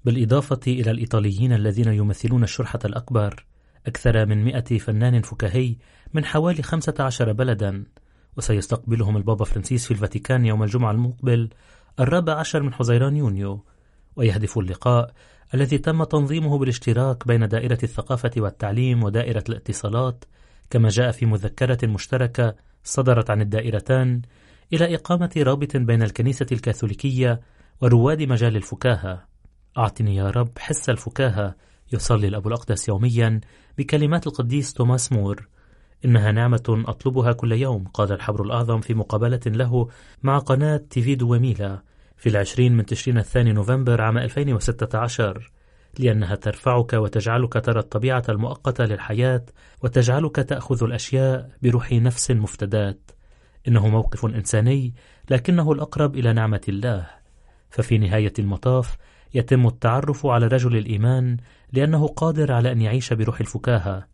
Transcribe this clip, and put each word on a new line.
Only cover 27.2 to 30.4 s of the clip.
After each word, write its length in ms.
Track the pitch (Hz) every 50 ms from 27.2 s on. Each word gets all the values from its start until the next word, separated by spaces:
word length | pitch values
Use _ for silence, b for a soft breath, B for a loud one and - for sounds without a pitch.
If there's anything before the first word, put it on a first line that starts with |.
| 127 123 117 117 b b b b b b b b
ورواد 400 | 131 120 120 117 117 139 156 156
مجال 340 | 151 131 123 110 120 117 110
الفكاهة. 720 | 104 92 - 95 - - 127 117 85 98 95 92 92 - - _ _ _ - _ _ _ _ _
"أعطني 380 | 120 113 104 - - 113 104 98
يا 140 | 98 98 98
رب 300 | 98 120